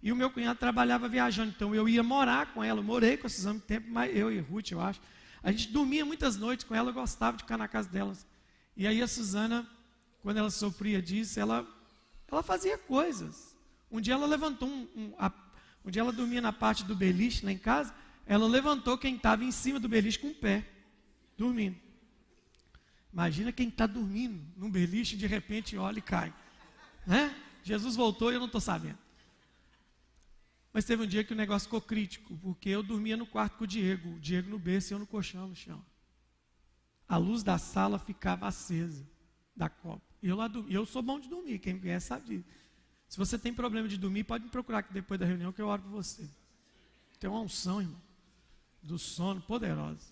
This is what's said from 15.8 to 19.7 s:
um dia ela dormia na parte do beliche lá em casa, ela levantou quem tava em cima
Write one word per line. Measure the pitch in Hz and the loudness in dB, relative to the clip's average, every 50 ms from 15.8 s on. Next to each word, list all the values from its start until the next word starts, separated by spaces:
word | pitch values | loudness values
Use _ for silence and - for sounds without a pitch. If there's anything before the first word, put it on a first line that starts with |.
| - | -12
um | 196 | -4
dia | 180 208 233 | 0 0 0
ela | 240 240 | 0 0
dormia | 220 247 240 240 247 | 0 -2 0 0 0
na | 240 220 208 | 0 0 0
parte | - 226 214 220 - 208 | 2 4 4 4 2 0
do | 185 214 | -4 0
beliche | 185 196 185 180 180 208 247 233 - - | 4 4 4 6 6 4 4 2 2 0
lá | 196 | 0
em | 196 190 | -2 0
casa, | - 220 240 285 294 233 - - - - - - - | 2 2 4 4 2 0 -6 -16 -20 -20 -20 -20 0
ela | - 202 208 220 | 4 6 6 6
levantou | 220 233 262 269 294 294 269 - - 247 254 | 8 6 6 6 6 2 2 2 0 0 2
quem | - 269 262 226 | 2 -2 -2 2
tava | - 220 220 214 233 | 4 4 4 6 4
em | 254 | 0
cima | 240 - - 247 | 0 0 0 0